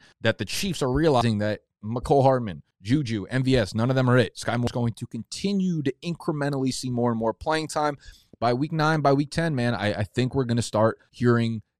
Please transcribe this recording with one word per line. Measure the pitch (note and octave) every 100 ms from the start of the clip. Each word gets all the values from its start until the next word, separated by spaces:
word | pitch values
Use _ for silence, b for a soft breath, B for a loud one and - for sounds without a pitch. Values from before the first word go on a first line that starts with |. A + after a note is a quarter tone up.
| b _
that | A2+ -
the | G2+
Chiefs | - G3 E3
are | C3
realizing | C3 E3 B2+ A#2 G#2+
that | G#2 G#2 _ _
Mecole | G#2 A#2+ - C#3+
Hardman, | C3+ C3 A2+ D2+ - _
Juju, | G2 C#3+ B2+ A2+ F#2+
M | B2+
V | C3 B2+
S, | F#2+ G#2+
none | B2
of | C3
them | B2+
are | B2
it. | A2 -
Sky | - A#2+
Moore's | A#2+
going | B2+ A#2+
to | - A#2+
continue | A#2+ - - G3 G3+ F#3 E3
to | C#3+ -
incrementally | F3 E3+ - D3+ C#3+ C#3+ C3
see | A#2+ C3
more | B2 A#2+
and | A2+
more | A2+
playing | G#2+ - D#3 D#3
time. | D#3 D3+ C#3+ b b b -
By | A#2+
week | B2 D#3
nine, | D#3+ D3+ D#3+
by | C#3
week | C#3 D3
ten, | - E3
man, | C3+ A#2+ G#2
I, | G#2 F2+
I | G#2+
think | - B2+
we're | C#3 A#2+
gonna | A#2+
start | - G#2 A2 - b
hearing, | - A#2+ A#2 A#2 A2 -